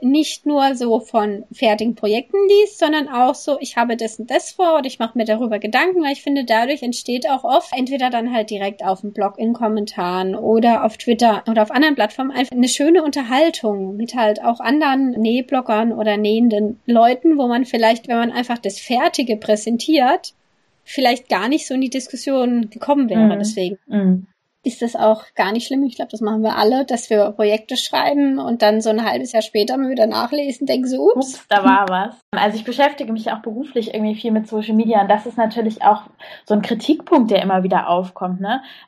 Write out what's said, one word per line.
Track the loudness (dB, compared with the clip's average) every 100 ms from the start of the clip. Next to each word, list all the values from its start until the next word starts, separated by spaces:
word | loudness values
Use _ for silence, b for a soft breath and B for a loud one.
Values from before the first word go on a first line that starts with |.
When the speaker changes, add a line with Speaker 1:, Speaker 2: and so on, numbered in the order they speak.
Speaker 1:
nicht | 2 2 0 -4
nur | -2 0 0
so | 0 0 0
von | 0 -2 -2 -4 -10
fertigen | -2 0 2 0
Projekten | -2 -2 -2 0 2 4
liest, | 6 4 2
sondern | 0 0 -2
auch | 2 2
so, | 2 -2 -4
ich | -4 -2
habe | -2 -2
das | -6 -8
und | -4
das | -4 -4
vor | -2 2 2
und |
ich | 0 -6
mache | -6 -2
mir |
darüber | -2 -2 -2 -4
Gedanken, | -2 0 0 0
weil | -2
ich | -2
finde, | -2 -2
dadurch | 0 0 0 -2
entsteht | -6 -8 -6 -4 -2
auch | -2
oft | 0 0 0
entweder | -4 -4 -2 -2
dann | -2 -2
halt | -4 -4
direkt | -4 -6 -6
auf | -4 -4
dem | -6
Blog | -4 -4 -2
in | -4
Kommentaren | -2 -2 -2 -4 -4 -4 -2 -2 -2
oder | 2 4 4 2
auf | 0 -2
Twitter | -2 2 2 2 0
oder | 0
auf | 2
anderen | 2 2
Plattformen | 2 -2 -2 -6
einfach | -4 -2
eine | 0 0
schöne | 2 4 4
Unterhaltung | 4 -2 -2 2 2 0 -4 -4 -6 -8
mit | -6
halt | -2 0 0
auch | -2 -2
anderen | 0 2 2 2 0
Nähbloggern | 0 0 0 0 -2 0 0 0
oder | 0 0 0
nähenden | 2 2 2 2 0 -4
Leuten, | 0 4 4 4 2 2
wo | 2
man | 0
vielleicht, | 0 2 2 2 0
wenn | -2
man | 0
einfach | -2 -4 -4
das | -6 -8
Fertige | -4 0 0 0 -2 -2
präsentiert, | 0 0 0 -4 0 2 2 2 -4 -20 _ _ _ _
vielleicht | -12 -2 0 0 -2
gar | -2 0
nicht | -2 -2
so |
in | -4
die | -2
Diskussion | -4 -8 -10 -4 0 0 0 -2
gekommen | -6 0 2 2
wäre. | 4 4 4
Speaker 2:
Mhm. |
Speaker 1:
Deswegen | -2 -4 -4 -6 -6
Speaker 2:
Mhm. | 0 2 2 -2 _ _ _
Speaker 1:
ist | -8 -4
das | -4 0
auch | 2 2 -2
gar | -4 -2
nicht | -2 -2
schlimm. | -2
Ich | -2 -4
glaub, | -10
das | -6
machen | -2 0
wir | 0 2
alle, | 2 2
dass | 0 -4 0
wir | 2 2
Projekte | 2 0 0 -2 -6
schreiben | -4 -2 0 2 2 0
und | -2 2
dann | 2 4
so | 2
ein | 0
halbes | 0 -2 -2
Jahr | -2
später | -2 0 -2 -2
mal | -2
wieder | 0 0
nachlesen, | 0 -2 -2 -4 -4 -2
denken | -2 -2
so, | 2 2
"Ups." | 2 0
Speaker 2:
"Ups, | -8 0
da | 2
war | 4 4 2
was." | 0 -4 -8 _
Also | -2 -2 -2
ich |
beschäftige | -6 0 0 0 -6
mich | -6 -6
auch | -6
beruflich | -8 -10 -6 -6 -6
irgendwie | -4 -4
viel | -4 -2
mit | -2 -2
Social | -6 -2
Media | 0 2 2
und | 4
das | 2 0
ist | -2
natürlich | -2 -2 -4 0
auch | 2 2 -2 B B B -2
so |
ein | 0
Kritikpunkt, | 0 -2 0 -2 2 2 4
der | 2
immer | 2 0
wieder | 0 0 0
aufkommt, | -2 -2 -8 -8 -6
ne? | -6 -6 B B